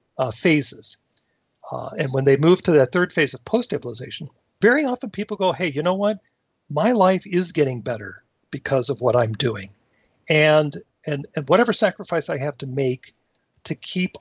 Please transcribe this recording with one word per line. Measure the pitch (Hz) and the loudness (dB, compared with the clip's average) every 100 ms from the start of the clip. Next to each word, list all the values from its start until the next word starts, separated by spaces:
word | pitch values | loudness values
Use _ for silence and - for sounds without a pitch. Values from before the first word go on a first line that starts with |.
| _ - | _ -6
uh, | 127 | -6
phases. | - 180 151 139 - - - _ _ _ _ _ _ - | 0 2 2 0 -4 -6 -8 _ _ _ _ _ _ -12
Uh, | 127 - - | -10 -10 -6
and | 143 | -4
when | 135 | 0
they | 139 135 | 4 4
move | 160 180 | 6 4
to | - | 4
that | 156 131 | 4 4
third | 180 175 | 2 -2
phase | - 151 | 0 -2
of | - | -2
post-stabilization, | - 233 240 147 120 110 127 - 147 _ _ - | -4 -4 -2 -6 -6 -8 -8 -12 -14 _ _ 0
very | 208 269 | 2 4
often | 285 247 208 | 0 -4 -8
people | 190 208 208 | -10 -8 -2
go, | 185 | -2
"Hey, | 135 175 | 0 -4
you | 139 | -2
know | 165 | -2
what? | 190 202 214 _ _ _ _ - | 0 0 -2 _ _ _ _ -8
My | 147 196 | -2 2
life | 240 185 190 - | 4 4 2 0
is | 175 180 | -2 -2
getting | 160 139 127 | 0 0 -2
better | 120 113 98 - _ _ - | -6 -8 -10 -18 _ _ -14
because | 135 - 135 123 | -10 -2 -2 0
of | 127 | -2
what | 123 123 | 2 2
I'm | 113 | 2
doing." | 110 127 104 98 _ _ _ _ _ - | 0 -2 -4 -10 _ _ _ _ _ 0
And, | 156 151 151 151 - - _ - | 4 6 4 2 -4 -16 _ -8
and, | 143 156 | -8 -6
and | - 135 | -6 0
whatever | 180 233 | 2 4
sacrifice | 214 202 - 190 170 151 | 2 0 -2 -6 -4 -4
I | 156 | -6
have | 143 139 | -6 -8
to | 135 | -8
make | 127 135 127 - _ _ _ _ _ | -2 -2 -2 -8 _ _ _ _ _
to | - | -10
keep | 156 - 185 180 - | -10 -8 -4 -6 -4